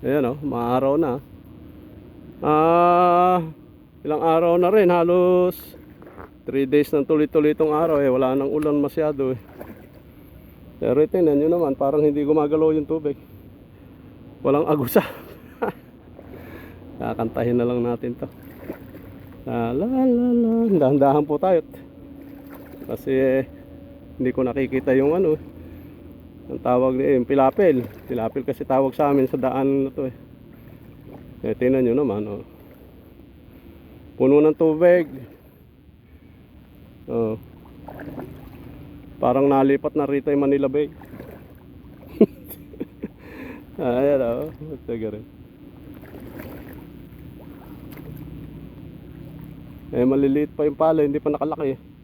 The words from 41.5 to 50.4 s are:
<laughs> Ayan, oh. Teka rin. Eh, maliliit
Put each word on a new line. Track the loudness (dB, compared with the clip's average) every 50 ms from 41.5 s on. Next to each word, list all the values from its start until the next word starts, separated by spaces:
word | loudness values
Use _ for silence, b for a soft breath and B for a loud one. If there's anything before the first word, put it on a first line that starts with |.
| -20 -20 -20 -20 -20 -20 -20 -20 -20 -20 -20 -18 2 2 2 2 2 -10 -18 -18 -18 -18 -18 -20 -14 -14 -16 -16 -14 -16 -16 -16 -16 B B B B B B B B B B -18 -10
<laughs> | -6
Ayan, | -2 -2 0 2 2 2 2 2
oh. | 0 0 -2 -4 -6 -8 -10 -14 -14 -14 -14 -14 -10
Teka | -10 -8 -6 -6 -8 -8 -10
rin. | -14 -16 -20 -20 -20 -20 -20 -20 -20 -20 -20 -20 -20 -20 -20 -20 -20 -18 -18 -18 -18 -16 -16 -16 -16 -16 -16 -16 -18 -18 -18 -18 -18 -20 -20 -20 -20 -20 -20 -20 -20 -20 -20 -20 -20 -20 -20 -20 -20 -18 -18 -18 -18 -18 -18 -16 -16 -16 -16 -16 -16 -16 -16 -16 -16 -16 -18 -18 -18 -18 -18 -18 -18 -18 -18 -20 -20 -20 -18 -18 -18 -18 -18 -18 -18 -18 -18 -18 -18 -20 -20 -20 -16 -6 -2
Eh, | 0 2
maliliit | 2 2 2 2 2 2 0